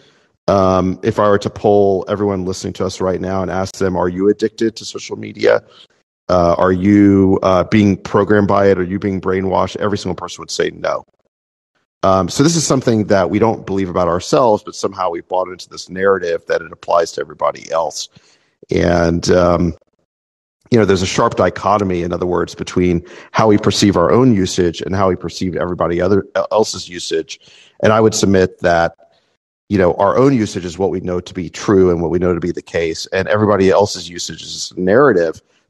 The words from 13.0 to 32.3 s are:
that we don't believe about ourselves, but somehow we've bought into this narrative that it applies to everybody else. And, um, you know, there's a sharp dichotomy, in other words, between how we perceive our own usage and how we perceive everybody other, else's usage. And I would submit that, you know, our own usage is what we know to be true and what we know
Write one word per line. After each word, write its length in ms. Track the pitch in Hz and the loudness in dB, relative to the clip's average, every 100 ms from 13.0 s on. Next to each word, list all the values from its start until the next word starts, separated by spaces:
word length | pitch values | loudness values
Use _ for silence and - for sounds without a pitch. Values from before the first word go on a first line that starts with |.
| 95 | 2
that 200 | 98 85 | 2 2
we 120 | 101 | 2
don't 260 | 113 92 - | 0 -2 -4
believe 220 | 98 92 | -4 -2
about 180 | 90 90 | -2 0
ourselves, 560 | 90 - 156 123 107 | -2 0 2 2 2
but 140 | - - | -2 -8
somehow 340 | 104 98 90 | -8 -4 -6
we've 160 | 85 - | -6 -6
bought 220 | 92 90 | -4 -4
into 200 | 90 - | -8 -16
this 200 | 80 - | -18 -12
narrative 580 | 92 98 95 87 85 - | -2 0 0 -2 -4 -2
that 160 | 82 | -4
it 80 | 82 | -4
applies 400 | 85 - 87 82 | -12 -2 0 0
to 80 | - | -4
everybody 480 | 73 76 76 67 - | -10 -4 -4 -4 -6
else. 360 | 82 78 - - _ _ _ _ _ - | -4 -4 -8 -14 _ _ _ _ _ -4
And, 580 | 90 87 87 85 85 85 | -2 2 2 2 0 2
um, 440 | 90 87 87 85 - _ _ _ _ _ _ _ _ - | 2 4 2 0 -6 _ _ _ _ _ _ _ _ -2
you 80 | 117 | 2
know, 60 | |
there's 180 | 98 95 | 4 2
a 40 | 95 | 0
sharp 280 | - 117 | 0 0
dichotomy, 720 | - 92 - 98 104 95 87 | 2 0 0 0 0 0 -2
in 80 | 87 | -4
other 120 | 87 | -4
words, 300 | 90 87 87 | -2 -2 -4
between 500 | - 92 92 90 85 - - - | -8 -6 0 0 0 -4 -20 -8
how 160 | - 110 | 0 2
we 100 | 104 | 2
perceive 380 | - - 104 87 | 2 2 2 4
our 160 | 80 | 4
own 200 | 107 131 | 4 4
usage 480 | 101 92 - 87 82 | 2 0 0 -2 -2
and 140 | - | -6
how 140 | 95 95 | -2 0
we 80 | 90 | -2
perceive 400 | 85 - 95 78 | -6 -8 -6 -4
everybody 440 | 87 87 85 87 | -4 -4 -2 -2
other, 240 | 90 98 - 95 - | 0 0 0 -4 0
else's 360 | 107 110 95 87 | 0 0 -4 -12
usage. 520 | 87 - 82 80 - - - _ - | -12 -6 -6 -6 -12 -20 -20 _ -2
And 100 | 104 | 2
I 80 | 110 | 4
would 140 | 110 | 4
submit 460 | - 95 95 92 - | 2 2 2 2 0
that, 340 | 90 85 82 - _ _ _ _ _ _ - | 0 2 0 -4 _ _ _ _ _ _ -4
you 80 | 101 | 0
know, 180 | 87 | 2
our 220 | - 98 - | 2 2 4
own 200 | 139 127 | 2 2
usage 280 | 101 101 | -2 -6
is 140 | 87 82 | -8 -4
what 120 | 95 | -4
we 100 | 92 | -4
know 180 | 90 90 | -6 -6
to 160 | - | -6
be 160 | 92 82 | -10 -10
true 400 | - - 95 92 | -6 2 4 4
and 100 | 85 | 2
what 120 | 82 | 0
we 80 | 87 | 0
know 120 | 90 | 0